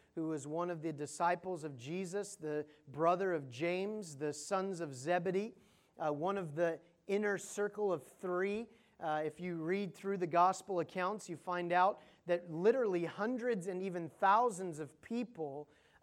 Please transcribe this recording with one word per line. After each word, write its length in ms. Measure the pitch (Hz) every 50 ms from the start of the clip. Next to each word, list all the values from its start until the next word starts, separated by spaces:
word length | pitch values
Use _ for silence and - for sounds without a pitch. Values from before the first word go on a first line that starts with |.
| _ _ _
who 140 | 170 160 160
was 180 | 160 151 127
one 240 | 143 151 165 175 175
of 140 | 175 160 151
the 100 | 165 156
disciples 680 | 139 147 143 - - 180 170 180 175 175 185 185 165 147
of 160 | 156 139 123
Jesus, 560 | 117 135 165 185 196 175 170 202 202 196 -
the 280 | - 156 151 151 151 147 - - - _ -
brother 440 | 127 139 160 165 180 180 196 190 175
of 160 | 156 139 131
James, 680 | 120 120 156 170 180 180 190 208 214 214 202 165 147 131
the 160 | 147 151 147
sons 480 | - - - 196 190 190 196 190 165
of 120 | 170 151 135
Zebedee, 600 | 123 131 156 175 180 170 190 175 190 208 226 247 - - _ _ _ _ _ _ -
uh, 160 | 165 156 147
one 240 | 143 156 185 196 202
of 160 | 185 160 143
the 260 | 156 175 170 165 151 - - _ _ _ -
inner 320 | 196 208 214 208 202 180
circle 520 | - - - 202 208 208 202 208 208 196
of 120 | 180 151 - - - -
three. 460 | - 185 180 180 190 202 202 214 233 226 - - _ _ _ -
Uh, 240 | 175 160 151 156 156
if 140 | 156 156 -
you 160 | 175 180 175
read 400 | 165 156 165 185 196 202 185 151
through 220 | - - 196 196 196
the 100 | 180 165
gospel 520 | 139 170 175 185 185 - - - 196 175
accounts, 480 | 165 160 - 185 180 185 214 214 - -
you 80 | 170
find 380 | 143 - - 180 180 175 175 175
out 280 | 180 180 196 208 - - - - _ _ -
that 240 | - 175 - 175
literally 520 | 156 160 175 214 247 269 247 214 185 175 170
hundreds 600 | 160 139 - 202 226 254 247 226 247 233 196 165
and 160 | 196 185 180
even 260 | 190 196 175 175 170 156
thousands 720 | - - - 190 196 220 247 247 208 170 190 180 156 147
of 220 | 156 135 - _
people, 640 | - - 226 233 247 - - 165 160 143 135 143 147 - _ _ _ _ _ _